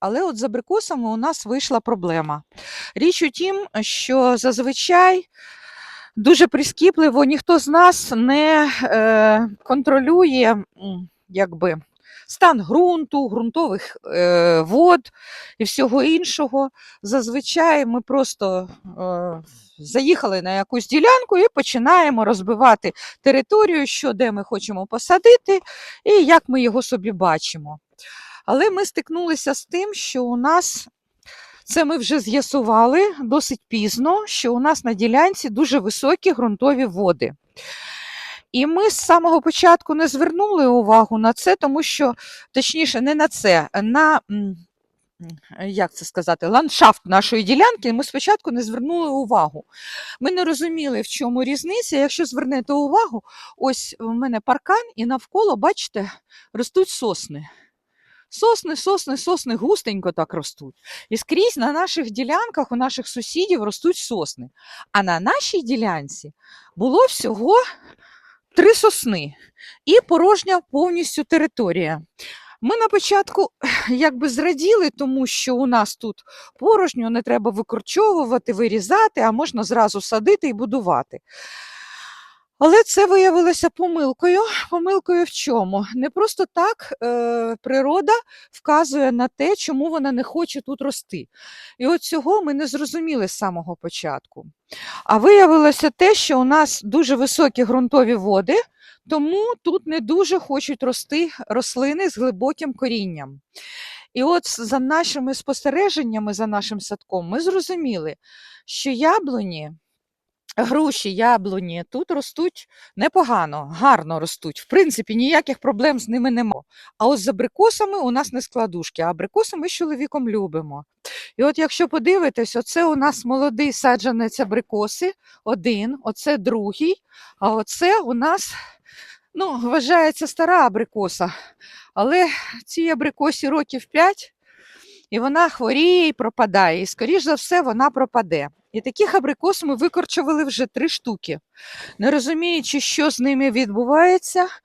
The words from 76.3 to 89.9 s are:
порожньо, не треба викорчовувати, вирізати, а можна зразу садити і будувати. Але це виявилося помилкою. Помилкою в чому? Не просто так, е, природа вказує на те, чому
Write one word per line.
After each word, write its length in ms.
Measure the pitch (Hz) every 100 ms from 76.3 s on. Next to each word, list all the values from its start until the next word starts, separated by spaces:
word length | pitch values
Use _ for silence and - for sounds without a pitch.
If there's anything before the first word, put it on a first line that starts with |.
| - - _
порожньо, 520 | 392 427 349 254 226
не 120 | 233
треба 280 | 226 240 214
викорчовувати, 1040 | 196 - 233 - 370 427 349 247 247 -
вирізати, 680 | 202 233 214 190 392 440 -
а 120 | 220
можна 320 | 226 320 233
зразу 360 | 185 240 214 202
садити 480 | - 220 220 403 294
і 40 |
будувати. 680 | 208 240 254 180 135 - - - - - - - - - - - - - _ _ -
Але 240 | 302 415
це 240 | - - 392
виявилося 640 | 381 381 349 339 330 330
помилкою. 720 | - 349 330 277 254 359 370 440 - -
Помилкою 540 | 349 349 392 - 349
в 60 | 349
чому? 560 | - - 233 185 196 202
Не 160 | 240 269
просто 340 | - 427 - 381
так, 420 | - 381 466 - -
е, 540 | 233 240 233 233 226 226
природа 500 | - 269 269 349 302 466 - - _
вказує 600 | - - 302 311 277 262
на 160 | 240 247
те, 280 | - 294 403
чому 340 | - 269 311